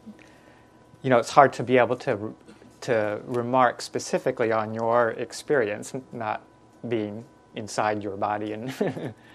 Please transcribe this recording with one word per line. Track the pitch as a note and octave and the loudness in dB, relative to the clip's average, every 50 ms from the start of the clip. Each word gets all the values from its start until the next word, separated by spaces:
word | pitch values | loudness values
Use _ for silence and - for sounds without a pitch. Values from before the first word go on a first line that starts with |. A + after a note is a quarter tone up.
| - - - - - - - - - - - - - _ _ - - - - - - | -20 -20 -20 -20 -20 -20 -20 -20 -20 -20 -20 -20 -20 _ _ -20 -20 -20 -20 -6 0
you | C3 | 4
know, | B2+ A#2 | 4 4
it's | - - | 4 4
hard | - D3+ C#3 C3 - | 6 8 8 8 6
to | - B2+ | -2 -2
be | A2 B2+ B2+ | 2 4 4
able | A#2+ G#2+ B2+ | 4 4 2
to, | B2 - C#3+ A#2 G2 G#2+ A#2 - - _ - - - - - - - - | -4 -2 -4 -4 -2 -4 -8 -10 -12 _ -20 -20 -20 -20 -20 -20 -12 -4
to | - A#2+ A2 G#2+ G#2 G#2+ - - | 0 0 0 0 0 -4 -6 -6
remark | - B2+ A#2+ A#2 A#2+ B2+ C3 B2+ A#2+ - - - | -4 -4 -4 -2 2 4 4 4 4 2 0 -10
specifically | - - B2 - - - F3+ - C#3 B2+ - A#2+ A2+ A2 | -8 -8 -8 -6 -2 -4 -2 0 0 0 0 0 2 2
on | A2 G#2+ G#2+ A2 | 0 0 -2 -4
your | A2+ A#2 A2+ A#2 A#2+ A#2+ A2+ - | -2 0 2 4 4 4 2 0
experience, | - B2 - - - - - D3+ C#3 A2+ G2+ G#2 A#2 B2+ - - | -4 -8 -10 -10 -12 -2 0 2 2 2 0 -2 -6 -8 -10 -10
n-, | C3 C3 - - | -12 -12 -10 -12
not | B2 A2 G#2+ A2 A2+ - - _ _ _ _ _ - - A#2 | -8 -6 -6 -6 -6 -8 -16 _ _ _ _ _ -14 -6 -4
being | A#2+ A2 G#2+ G#2 G#2 A2 B2 - - - - _ - | -2 -2 -2 -4 -6 -10 -14 -16 -20 -20 -20 _ -12
inside | B2+ A2 G2+ - - A2 G#2+ G#2+ G#2+ G2+ | -12 -10 -8 -4 -2 0 0 0 -2 -4
your | G#2 F#2+ | -8 -6
body | G2 G#2 G#2 G#2 G#2+ G#2+ G#2+ G#2+ | -4 -4 -2 -2 -2 -4 -6 -8
and, | G#2+ A#2 C3 C3 - | -8 -8 -10 -4 -2
<laughs> | G#3 E3 - D#3+ D#3+ C3 A2 - - - - | -2 -2 -2 -6 -8 -10 -10 -12 -20 -20 -20